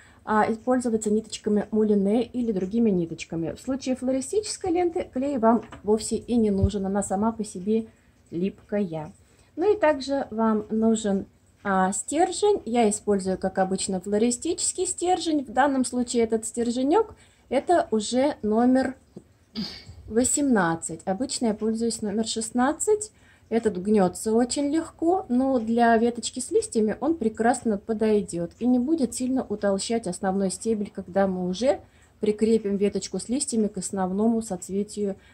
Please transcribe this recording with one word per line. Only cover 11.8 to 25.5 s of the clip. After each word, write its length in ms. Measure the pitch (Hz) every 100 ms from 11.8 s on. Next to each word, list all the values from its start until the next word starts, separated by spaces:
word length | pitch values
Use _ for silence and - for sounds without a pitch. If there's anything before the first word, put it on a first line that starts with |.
| 185
стержень. 720 | 202 - 285 370 339 415 403 -
Я 220 | 240 214
использую, 520 | 208 - 196 185 185
как 180 | 190 190
обычно, 420 | 185 190 - 185
флористический 840 | 202 208 240 247 320 370 - - 359
стержень. 580 | - 339 370 330 302
В 100 | 254
данном 320 | 254 285 269 247
случае 380 | 247 240 240
этот 220 | 226 226 220
стерженек — 680 | - 233 240 269 392 427 - _ _ -
это 380 | 262 285 349 -
уже 460 | 220 202 247 285 -
номер 520 | 208 214 247 254 262 254 _ - - _ _ 220 196 - - - -
восемнадцать. 920 | 220 254 - 285 220 170 165 - 160 -
Обычно 420 | 190 262 - 233
я 60 | 208
пользуюсь 480 | 214 220 233 -
номер 240 | 208 208 220
шестнадцать. 840 | 220 226 247 262 311 - 427 - _ _ _ -
Этот 300 | 220 220 180
гнется 560 | 190 214 180 180 220
очень 400 | 226 247 294 285
легко, 540 | 320 320 - 330 381 -
но 300 | 247 269